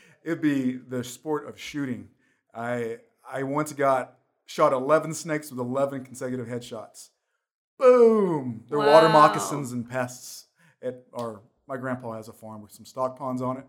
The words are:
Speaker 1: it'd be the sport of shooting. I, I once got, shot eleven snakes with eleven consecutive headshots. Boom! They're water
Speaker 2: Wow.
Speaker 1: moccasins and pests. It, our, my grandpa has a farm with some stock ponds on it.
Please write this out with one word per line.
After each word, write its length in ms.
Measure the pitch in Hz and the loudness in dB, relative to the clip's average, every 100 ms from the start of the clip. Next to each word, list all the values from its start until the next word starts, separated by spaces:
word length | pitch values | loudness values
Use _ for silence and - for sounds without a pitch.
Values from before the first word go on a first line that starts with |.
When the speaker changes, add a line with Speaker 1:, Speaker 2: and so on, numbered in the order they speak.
| _ _ | _ _
Speaker 1:
it'd 160 | 151 160 | -8 -2
be 320 | 151 139 127 | 0 0 -2
the 300 | 127 - 127 | -4 -8 -8
sport 440 | 117 - 156 147 139 | -8 -12 -6 -6 -6
of 100 | - | -16
shooting. 500 | - 147 135 110 98 _ _ _ _ | -12 -6 -6 -6 -12 _ _ _ _
I, 440 | 113 117 123 113 117 _ _ - | -10 -6 -4 -6 -8 _ _ -12
I 140 | 131 | -8
once 320 | 135 147 151 | -4 -4 -4
got, 440 | 139 139 127 123 _ _ _ _ | 0 2 2 -2 _ _ _ _
shot 260 | - 151 | 2 2
eleven 440 | 131 135 156 156 151 | 2 2 2 2 -10
snakes 340 | 165 151 151 | -6 -6 -6
with 100 | 123 | -8
eleven 440 | 123 131 139 135 | -4 -2 -2 -4
consecutive 420 | 127 117 131 127 117 | -12 -10 -8 -6 -8
headshots. 600 | 123 113 113 101 - - _ _ _ _ _ _ - | -10 -10 -14 -14 -20 -20 _ _ _ _ _ _ 4
Boom! 840 | 254 247 233 220 190 151 127 107 - | 6 8 8 6 2 0 -4 -10 -4
They're 80 | 147 | 0
water 300 | 143 160 160 | 8 8 8
Speaker 2:
Wow. 60 | |
Speaker 1:
moccasins 580 | 156 156 156 - 147 131 | 8 6 6 -4 -6 -6
and 180 | 123 117 | -8 -6
pests. 560 | 127 123 - - - - _ _ _ | -6 -6 -8 -18 -18 -20 _ _ _
It, 280 | 127 127 _ | -10 -10 _
our, 300 | 123 117 104 _ _ - | -10 -10 -10 _ _ -12
my 100 | 135 | -8
grandpa 360 | 131 127 123 | -6 -8 -8
has 140 | 110 110 | -12 -14
a 60 | |
farm 280 | 104 110 107 | -18 -18 -16
with 100 | 101 | -18
some 140 | - 104 | -20 -18
stock 320 | 131 127 131 | -6 -6 -6
ponds 240 | 135 127 | -6 -4
on 160 | 127 | -4
it. 80 | 127 | -6